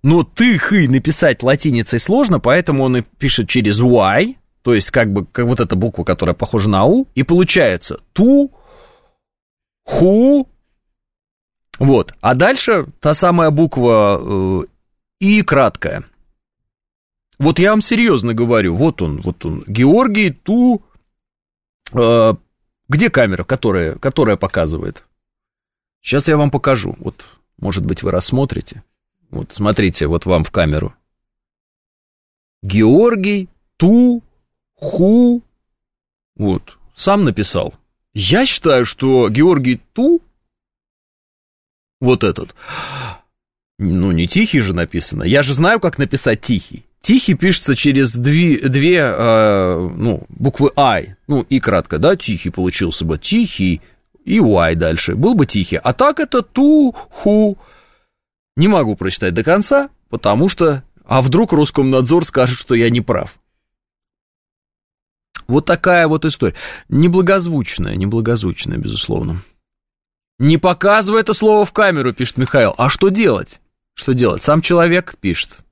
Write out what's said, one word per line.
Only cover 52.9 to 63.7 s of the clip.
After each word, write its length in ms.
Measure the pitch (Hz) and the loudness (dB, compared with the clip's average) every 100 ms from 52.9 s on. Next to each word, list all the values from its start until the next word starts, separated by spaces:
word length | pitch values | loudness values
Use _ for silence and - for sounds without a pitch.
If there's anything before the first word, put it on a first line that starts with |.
| - 82 | -4 -4
бы. 120 | 78 | -6
«Тихий» 640 | - 220 226 - 95 80 _ _ _ _ | -2 -2 -2 -2 -2 -2 _ _ _ _
и 160 | - 214 | -2 2
Y 360 | 143 98 82 82 | 4 4 2 0
дальше, 400 | 80 82 - 98 | -2 -2 -4 0
был 200 | 180 233 | 0 2
бы 100 | 139 | 0
«тихий». 300 | 104 90 - | -2 -4 -4
А 180 | - | -4
так 260 | 123 277 294 | 0 0 0
это 220 | 311 254 | -4 -4
Ту 520 | - - 285 302 269 | -4 0 4 4 2
Ху. 640 | - - - 202 208 214 196 _ _ _ _ _ _ _ _ _ - | -2 -20 -4 0 2 2 -2 _ _ _ _ _ _ _ _ _ 0
Не 120 | 180 | 2
могу 280 | 196 117 104 | 2 0 -4
прочитать 380 | 95 - 95 | -6 -4 -4
до 100 | 87 | -2
конца, 460 | 127 190 208 285 277 _ _ | 0 0 2 0 -2 _ _
потому 380 | 117 - 113 185 | -4 -2 0 0
что, 360 | - 165 135 - _ | 0 0 0 -8 _
а 180 | - 131 | -2 0
вдруг 300 | 127 160 226 | 2 0 2
Роскомнадзор 720 | 160 147 - 131 131 123 170 | 0 0 0 0 0 2 0
скажет, 340 | - 135 123 123 | 0 -2 -2 -2
что 160 | - | -2
я 160 | 120 117 | 0 2
не 120 | 117 | 0
прав. 360 | - 117 - _ _ _ _ | -2 -4 -6 _ _ _ _